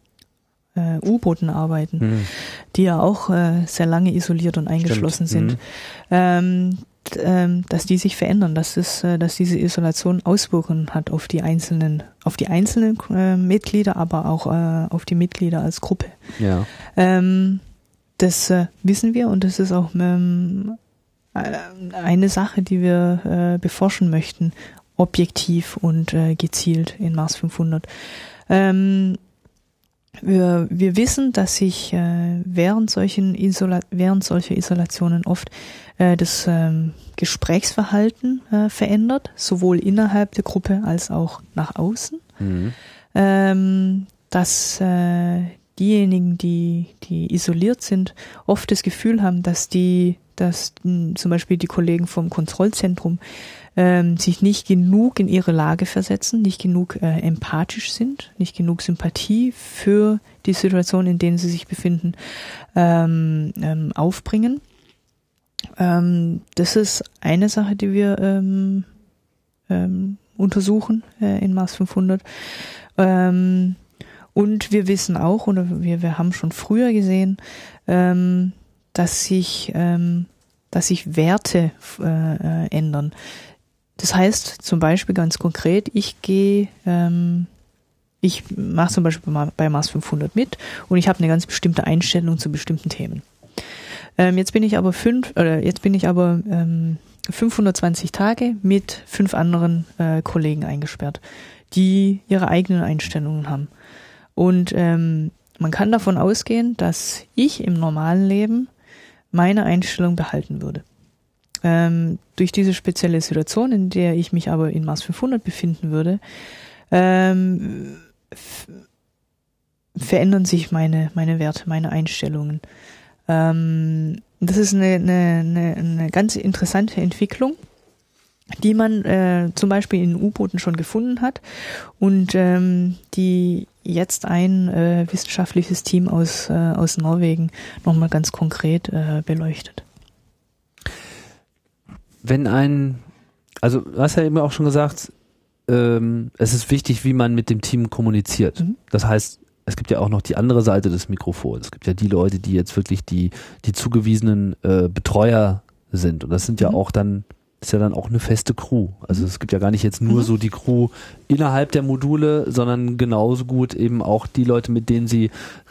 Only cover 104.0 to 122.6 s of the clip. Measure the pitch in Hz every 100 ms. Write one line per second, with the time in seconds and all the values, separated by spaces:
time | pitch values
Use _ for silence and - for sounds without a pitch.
104 | - - _ - 180 180 180 - 170 165
105 | 165 160 156 - _ _ 160 160 202 226
106 | 196 180 180 220 - 233 240 233 170 165
107 | - - - - 277 - - 170 165 156
108 | 160 180 196 196 214 233 254 _ _ -
109 | - _ _ 175 180 208 202 175 180 -
110 | 175 175 156 147 - 147 - 156 - _
111 | _ _ _ _ _ - 170 170 170 170
112 | 165 - - - 185 - 190 180 - 175
113 | 175 165 160 156 156 214 262 214 185 185
114 | 175 170 175 175 151 160 156 160 156 151
115 | - 170 254 240 190 - 175 160 160 156
116 | 165 202 - - - - - - _ 180
117 | 185 185 190 185 185 185 - - 135 151
118 | - _ _ - - - - 175 - _
119 | _ _ _ _ _ _ _ _ _ -
120 | 131 185 185 196 180 175 160 165 160 160
121 | 160 170 160 165 151 - 170 160 160 160
122 | 160 - 143 151 147 151